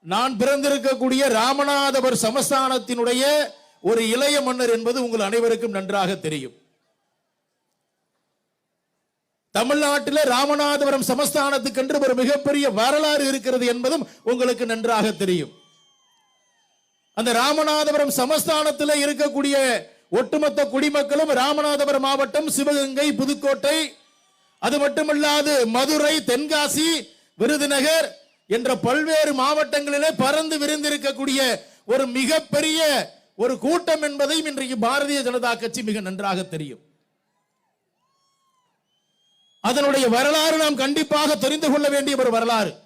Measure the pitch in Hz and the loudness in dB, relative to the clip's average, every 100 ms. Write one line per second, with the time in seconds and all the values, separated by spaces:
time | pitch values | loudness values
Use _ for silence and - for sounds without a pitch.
0 | 165 190 254 226 254 285 277 277 247 254 | -4 -2 -2 0 0 2 2 0 0 0
1 | 254 262 277 220 240 277 277 285 277 269 | 0 2 2 2 2 0 0 2 2 2
2 | 254 240 226 269 262 269 262 262 247 240 | 0 0 0 -2 0 0 0 -2 -4 -2
3 | 233 254 269 302 285 - _ _ 175 226 | 0 2 2 2 0 -6 _ _ 0 0
4 | 226 233 285 294 254 247 240 233 226 247 | 2 0 2 2 0 -2 0 0 0 -2
5 | 247 226 196 233 233 226 233 196 190 202 | -2 -2 0 0 0 0 -2 -6 -4 -2
6 | 185 190 156 156 127 - _ _ _ _ | -2 -2 -6 -6 -10 -16 _ _ _ _
7 | _ _ _ _ _ _ _ _ _ _ | _ _ _ _ _ _ _ _ _ _
8 | _ _ _ _ _ _ _ _ _ _ | _ _ _ _ _ _ _ _ _ _
9 | _ _ _ _ _ - 240 294 294 285 | _ _ _ _ _ -4 0 2 2 0
10 | - 285 285 247 285 294 285 294 285 269 | 0 0 2 2 2 2 0 0 0 0
11 | 254 254 285 302 277 277 269 226 262 302 | 0 0 0 0 0 0 -2 -4 -2 0
12 | 269 247 254 285 285 285 277 208 240 294 | 2 2 2 2 0 0 0 2 2 2
13 | 311 302 277 262 220 254 240 240 254 311 | 2 2 0 -2 -2 0 0 0 0 -2
14 | 240 - - 247 254 240 240 226 226 220 | -4 -8 -4 0 0 0 -2 -2 0 2
15 | 214 - 196 180 139 - _ _ _ _ | 0 0 0 0 -2 -12 _ _ _ _
16 | _ _ _ 1017 _ _ _ _ _ _ | _ _ _ _ _ _ _ _ _ _
17 | _ - 226 233 262 302 302 302 302 294 | _ -4 0 2 2 2 2 2 2 2
18 | 285 - 254 311 302 311 302 294 294 294 | 0 0 0 0 0 0 0 0 0 2
19 | 285 294 294 262 277 277 262 220 - _ | 0 0 -2 0 0 2 2 0 -6 _
20 | _ 185 254 302 302 285 285 262 294 285 | _ -2 0 0 0 0 -2 0 0 0
21 | 285 285 311 269 262 294 294 285 285 277 | 0 0 2 2 0 0 0 0 0 0
22 | 269 277 277 294 311 - 277 294 269 262 | 0 0 0 -2 -2 -2 0 0 -2 0
23 | 294 214 269 285 277 269 277 311 294 - | -2 0 -2 -2 -2 0 0 0 -2 -10
24 | _ _ _ _ _ _ 202 285 285 294 | _ _ _ _ _ _ -2 0 0 0
25 | 302 294 294 294 294 285 233 233 269 302 | 0 0 2 2 2 2 2 0 0 2
26 | 294 311 - 247 302 302 294 285 320 320 | 2 2 0 -2 0 -2 0 0 0 0
27 | 208 _ _ _ 247 294 285 277 285 320 | -4 _ _ _ 0 0 0 0 2 2
28 | 302 - _ _ _ 214 247 247 233 277 | 0 -6 _ _ _ -4 0 -2 0 0
29 | 311 311 302 269 262 302 302 294 285 285 | 2 2 2 2 0 0 0 -2 -2 0
30 | 311 - 262 302 320 311 285 302 294 294 | 0 0 0 0 -2 -2 -2 -2 -2 -2
31 | 277 254 269 269 262 220 - _ - 254 | -4 -4 -2 0 0 -2 -8 _ -4 -2
32 | 269 247 247 320 320 285 311 311 311 269 | 0 -2 0 0 0 -2 0 0 2 0
33 | 165 - _ - 240 254 262 339 349 311 | -2 -12 _ -4 -4 -2 0 0 0 -2
34 | 294 285 277 320 311 269 262 254 226 277 | -2 -2 -2 0 -4 -6 -6 -2 0 0
35 | 285 285 247 247 240 233 226 233 220 214 | 0 -2 -2 -2 -2 -4 -6 -6 -4 -4
36 | 190 190 202 185 185 160 147 120 _ _ | -6 -6 -4 -4 -4 -8 -10 -14 _ _
37 | _ _ _ _ _ _ 960 _ _ _ | _ _ _ _ _ _ _ _ _ _
38 | 988 1077 1077 1077 1077 1047 1017 _ _ _ | _ _ _ _ _ _ _ _ _ _
39 | _ _ _ _ _ _ 208 254 285 269 | _ _ _ _ _ _ 0 2 2 4
40 | 254 233 285 311 320 311 302 269 269 285 | 4 4 4 4 2 2 0 0 -2 -2
41 | 302 294 302 294 262 302 311 285 285 285 | 0 0 2 0 0 0 0 2 2 0
42 | 277 269 254 226 226 226 190 - | 0 0 2 2 0 0 -2 -6